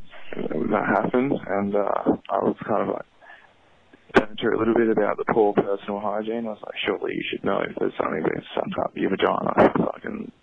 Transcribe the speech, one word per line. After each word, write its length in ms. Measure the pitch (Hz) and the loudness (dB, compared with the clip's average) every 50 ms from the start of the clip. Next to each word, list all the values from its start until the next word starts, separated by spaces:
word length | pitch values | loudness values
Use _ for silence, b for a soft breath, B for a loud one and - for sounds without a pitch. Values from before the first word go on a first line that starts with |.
| - - - - - - - | -8 -12 -12 -12 -10 -8 -6
that 500 | - - - - - - - 104 104 - | -6 -4 -4 -2 -2 0 0 0 0 2
happened, 480 | - 101 98 107 - - 123 127 139 - - - | 2 2 2 2 2 2 0 2 2 0 -2 -2
and, 280 | - 95 101 101 101 101 | -2 -2 0 0 0 0
uh, 400 | 104 98 - - - - - - - - - | 0 0 0 -2 0 2 0 0 0 -2 -2
I 80 | 98 98 | -2 0
was 160 | 98 104 - - - | 0 0 -2 -2 -2
kind 160 | - 107 101 | -2 0 0
of, 60 | 101 95 - | 0 -2 -2
like, 100 | - - - _ B B B B B B B B _ _ _ _ _ _ _ - _ _ - - | -4 -6 -12 _ B B B B B B B B _ _ _ _ _ _ _ -20 _ _ 2 2
telling 220 | - 107 104 107 - | 4 4 4 -4 -2
her 140 | 120 110 101 | 0 0 2
a 40 | |
little 160 | 104 110 113 110 | 4 4 4 4
bit 160 | 117 113 113 | 4 4 4
about 280 | 110 107 104 101 - | 4 4 2 2 0
the 80 | 101 - | -2 -2
poor 280 | - - 117 107 104 104 | 2 4 4 4 4 4
personal 460 | - - 98 101 101 - 104 101 101 | 2 2 0 -2 -4 -4 -6 -6 -4
hygiene. 480 | 107 101 104 107 107 110 113 117 117 | -4 -4 -4 -4 -4 -4 -4 -4 -4
I 40 | 110 | -6
was 80 | 107 - - | -8 -10 -12
like, 100 | - - - - | -12 -8 -4 -2
"Surely 300 | 104 98 - - - - | -2 -2 -2 -2 -4 -4
you 80 | - - - | -4 -4 -6
should 140 | - - - | -6 -4 -2
know 160 | 98 98 92 | 0 0 0
if 160 | 85 - - | -2 -4 -2
there's 160 | - - - - - | -2 -2 -2 0 -2
something 220 | - - 85 82 - | -2 -2 0 0 -2
being 200 | - - - - - | -2 -2 -2 -6 -4
stuck 340 | - - - - - - - | -4 -4 -4 -2 -4 -4 -4
up 60 | - - | -4 -2
your 140 | - 90 92 | -2 0 0
vagina 440 | 98 90 90 95 95 - - - - | 2 2 2 2 2 2 0 0 4
for 300 | - - - - - - - | 6 6 6 4 2 0 -2
fucking 400 | - - - - - - - - - _ | -4 -6 -10 -8 -8 -8 -10 -14 -16 _